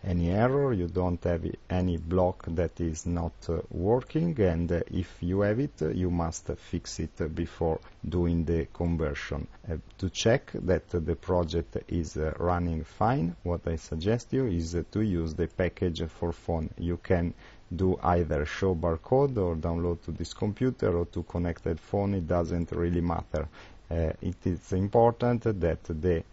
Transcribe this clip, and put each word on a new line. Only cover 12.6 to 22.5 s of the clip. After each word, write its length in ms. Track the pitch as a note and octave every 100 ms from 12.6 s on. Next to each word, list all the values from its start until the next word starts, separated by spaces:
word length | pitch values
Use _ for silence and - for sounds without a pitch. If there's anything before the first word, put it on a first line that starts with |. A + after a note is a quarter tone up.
| F2 D#2+
fine, 520 | D#2 - G#2+ C#3 E3 F3
what 240 | F2 E2+ -
I 100 | E2
suggest 560 | - E2 F2+ A#2 -
you 140 | C3 C3
is, 280 | E2+ D#2+
uh, 100 | F2 D#2
to 80 | A2
use 340 | A2 F2 E2
the 140 | D#2+ E2
package 540 | - F2+ - F#2 E2 E2
for 240 | - F2
phone. 380 | E2 - E2+ D#2 -
You 200 | E2+ E2+
can 360 | - F2+ F2 - - - -
do 240 | E2+ F#2+ F2+
either 420 | - F2 D#2+ D2+ D2+
show 280 | - F#2+
barcode 640 | F2 E2+ E2 - B2+ C#3 B2
or 200 | F2+ E2
download 460 | E2 E2+ F2 E2+
to 100 | -
this 200 | D#2+ F2
computer 640 | - G#2 G2+ C3 A#2+ G2 E2+
or 100 | E2+
to 160 | -
connected 560 | E2+ F2+ E2+ E2+ - E2
phone, 360 | - G2+ G2+
it 120 | G2 E2
doesn't 460 | F2 E2